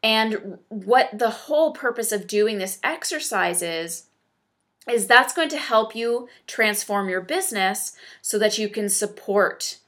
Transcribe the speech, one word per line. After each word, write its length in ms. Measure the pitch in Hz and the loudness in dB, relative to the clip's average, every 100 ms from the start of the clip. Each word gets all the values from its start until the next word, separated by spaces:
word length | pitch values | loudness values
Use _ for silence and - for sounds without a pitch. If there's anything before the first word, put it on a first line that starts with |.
And 580 | 220 220 220 214 196 156 _ | 4 2 2 -2 -6 -16 _
what 400 | 214 185 247 - | -10 4 4 4
the 200 | 214 226 | 0 -2
whole 420 | 214 - 302 320 | -2 -2 2 2
purpose 400 | - 254 240 226 | 2 -4 -2 -4
of 140 | 208 180 | -4 -2
doing 320 | 208 214 208 | 0 2 0
this 200 | 190 - | -6 -4
exercise 800 | - 320 - 311 302 208 175 175 | -4 -2 -6 -6 -4 -2 0 -2
is, 420 | 175 165 165 170 _ _ _ _ _ _ _ _ - | -4 -6 -6 -10 _ _ _ _ _ _ _ _ -2
is 180 | 240 196 | 0 6
that's 280 | 240 262 | 6 6
going 160 | - 311 | 0 -2
to 80 | 311 | -2
help 360 | - 220 226 226 | 2 2 2 -4
you 320 | 233 240 247 - - | -4 -4 -6 -20 -14
transform 640 | - 220 208 - 202 196 | 0 0 0 -2 -2 0
your 100 | 185 | -4
business 720 | 180 339 381 214 190 208 - - - - | -2 -2 -2 0 -2 -2 -8 -12 -20 -12
so 180 | - 214 | -4 2
that 180 | 214 214 | 2 2
you 120 | 214 | -4
can 180 | 214 208 | -2 -2
support 920 | - 208 - - 202 185 - - - | -2 -2 -6 0 4 2 0 -10 -10